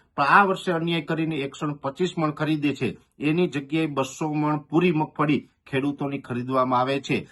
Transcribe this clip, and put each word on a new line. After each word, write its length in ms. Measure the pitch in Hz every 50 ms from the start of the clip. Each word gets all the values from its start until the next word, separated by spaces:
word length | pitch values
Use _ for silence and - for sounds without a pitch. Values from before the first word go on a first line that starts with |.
| _ _ -
પણ 80 | - 143
આ 200 | 139 165 196 202
વર્ષે 260 | 196 190 - - 185 175
અન્યાય 360 | 165 165 170 170 165 156 -
કરીને 280 | 165 156 160 160 160
એકસો 300 | 143 139 143 147 - 156
ને 80 | 151 147 - -
પચીસ 300 | 139 135 - 185 170 - 170
મણ 120 | 156 151
ખરીદે 440 | 147 - 151 147 156 151 143 143 -
છે, 140 | - 135 101 - - _ _ _ -
એની 300 | 135 151 156 175 180 175
જગ્યાએ 380 | - 147 139 135 151 160 160
બસો 400 | 156 143 135 135 135 - - 160 156 151
મણ 240 | 151 151 151 151 151
પૂરી 340 | - - 147 170 175 185 160
મગફળી 560 | 156 151 - - - 151 151 143 101 - - _ _ _ -
ખેડૂતોની 540 | 139 135 139 143 143 - 147 139 139 135 -
ખરીદવામાં 540 | - 123 123 123 127 131 131 127 127 127 123
આવે 200 | 127 135 139 139
છે, 280 | 135 - 135 101 - -